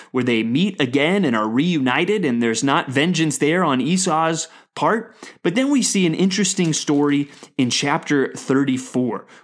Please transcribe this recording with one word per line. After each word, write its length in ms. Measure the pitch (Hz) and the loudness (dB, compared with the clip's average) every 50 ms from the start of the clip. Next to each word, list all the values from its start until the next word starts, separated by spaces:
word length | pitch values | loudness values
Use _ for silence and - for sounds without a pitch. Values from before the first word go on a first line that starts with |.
| - - | -20 -6
where 140 | - 127 123 | -4 -2 0
they 180 | 123 120 110 113 | 0 0 0 0
meet 380 | 117 120 151 190 208 185 - | 0 0 0 0 0 0 -2
again 460 | 143 127 120 139 143 160 190 208 185 | -2 0 0 0 0 2 2 2 2
and 100 | 139 117 | 2 0
are 120 | 110 107 110 | 0 0 0
reunited, 760 | 113 127 156 180 175 151 131 123 123 147 175 180 208 214 147 | 0 0 0 0 0 0 0 0 0 0 0 0 0 0 0
and 180 | 139 120 117 117 | 0 0 0 0
there's 220 | 113 113 113 139 | 0 0 0 0
not 240 | 139 143 170 - - | 0 0 0 0 0
vengeance 480 | 123 139 147 180 175 160 160 156 143 | 0 0 0 0 0 0 0 -2 0
there 260 | - 147 147 165 185 185 | 0 0 0 2 2 0
on 200 | 156 135 127 120 | 0 0 0 0
Esau's 640 | 147 185 185 185 180 156 160 160 165 165 160 - - - - - _ _ | 0 0 0 0 0 0 0 0 0 -2 -4 -6 -10 -14 -20 -20 _ _
part. 400 | - 147 160 208 233 226 - - - - - - - - | -4 0 0 0 0 -4 -8 -16 -20 -20 -20 -20 -4 -4
But 120 | 175 170 | -2 0
then 160 | 240 262 285 | 0 0 2
we 120 | 285 262 190 | 2 2 2
see 240 | - - 196 180 | 2 2 2 2
an 80 | 165 160 | 2 2
interesting 580 | - 180 190 185 208 202 - - - 180 160 151 | 2 0 0 2 0 -2 -2 0 0 0 0 0
story 560 | - - - 147 143 147 147 143 143 143 - - - - - _ - | -2 -2 0 2 2 2 2 2 0 -2 -4 -8 -16 -20 -12 _ -2
in 100 | 131 120 | -2 0
chapter 640 | - - - 143 147 165 - - 151 139 131 - - | 0 -2 0 0 0 -2 0 0 0 0 0 0 -4
thirty-four, 920 | - - - 135 135 139 131 131 127 131 - - 127 127 117 104 98 - - - - | -10 -4 0 0 2 2 0 -2 -4 -6 -4 -4 -2 -2 -2 -4 -6 -12 -16 -20 -20